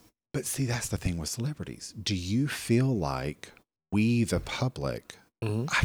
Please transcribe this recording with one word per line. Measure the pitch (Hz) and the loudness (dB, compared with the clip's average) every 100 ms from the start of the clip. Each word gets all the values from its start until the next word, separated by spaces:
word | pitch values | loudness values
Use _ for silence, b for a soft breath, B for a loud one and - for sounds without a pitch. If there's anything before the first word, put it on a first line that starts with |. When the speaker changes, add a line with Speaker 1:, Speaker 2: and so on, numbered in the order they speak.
| _ _ _ | _ _ _
Speaker 1:
But | 135 - | -6 -4
see, | - | -2
that's | 131 120 - | 0 -2 -2
the | 107 | -2
thing | - 85 | 0 -2
with | 76 | -4
celebrities. | - 127 151 73 55 - - | -2 -4 -4 -8 -10 -12 -6
Do | 101 | -2
you | 98 87 117 143 | -2 2 2 2
feel | - - 117 131 | -2 2 4 4
like | 113 73 65 69 - - - _ _ - | 2 0 0 -4 -6 -12 -20 _ _ -2
we, | 101 113 120 | 2 4 4
the | 113 87 | 4 2
public, | - - 127 76 69 57 - - _ - | 0 -2 -2 0 -4 -4 -8 -20 _ -8
Speaker 2:
Mm-hmm. | 110 107 139 | -2 -2 0
Speaker 1:
I | - | 2